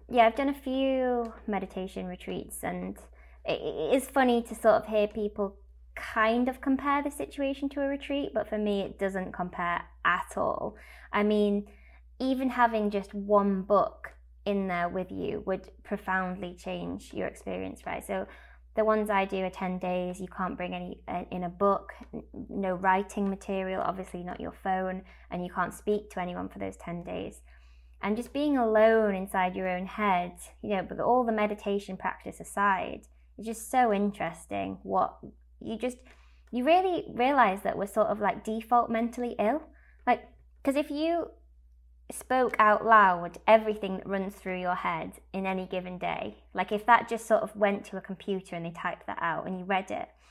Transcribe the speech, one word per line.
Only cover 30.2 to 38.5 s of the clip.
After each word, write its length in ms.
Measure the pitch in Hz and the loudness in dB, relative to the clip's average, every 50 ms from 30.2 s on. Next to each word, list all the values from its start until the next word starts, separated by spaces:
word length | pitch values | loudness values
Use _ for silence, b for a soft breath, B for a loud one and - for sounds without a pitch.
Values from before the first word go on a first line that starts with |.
| 175 180 180 - - - - - - | 0 -2 -8 -14 -18 -20 -18 -10 -6
you 80 | 214 | -2
know, 120 | 208 190 180 - | -2 -2 -2 -2
but 120 | - - | -4 -2
all 220 | - - 240 254 247 | 2 4 4 4 4
the 60 | 226 220 | 2 2
meditation 640 | 214 208 214 208 208 - 202 202 202 202 - 190 185 | 2 0 0 -2 -4 -4 -2 -2 -2 -4 -6 -8 -6
practice 420 | - 185 - - - 196 190 - | -4 -4 -6 -6 -8 -14 -14 -12
aside, 640 | - - - 202 202 202 190 180 - - - - - - - - - - - | -12 -8 -4 0 2 2 2 0 -2 -4 -8 -10 -14 -18 -20 -20 -20 -20 -18
it's 100 | - 202 | -12 -10
just 240 | 220 226 220 - - | -10 -8 -10 -8 -2
so 220 | - 254 247 226 208 | 2 4 4 4 4
interesting 880 | 196 202 208 202 - 175 165 165 - - - 202 202 196 190 190 185 - | 2 2 0 -2 -2 -6 -6 -6 -8 -12 -8 -6 -6 -6 -6 -8 -10 -6
what 340 | 190 190 185 - - - - - - - - - - - - | -2 0 2 2 0 -2 -6 -18 -18 -18 -20 -20 -20 -20 -16
you 160 | - - 226 | -12 -10 -8
just, 220 | 220 - 254 247 - - b b b b b b b b b | -6 -6 -6 -6 -8 -16 b b b b b b b b b
you 140 | - 240 247 | -4 0 4
really 400 | 294 330 370 370 381 349 311 - - - | 6 6 6 6 4 0 -2 -4 -4 -2
realise 480 | - 240 262 285 269 233 196 190 202 | 0 2 4 6 6 6 4 4 0
that 160 | - 196 - | -2 -2 -2
we're 100 | - 196 | -2 -2
sort 200 | 208 - 220 208 | -2 2 2 2
of, 120 | - 208 214 | 2 2 0
like, 240 | 208 190 - - - | 0 0 0 0 -4
default 460 | - | -6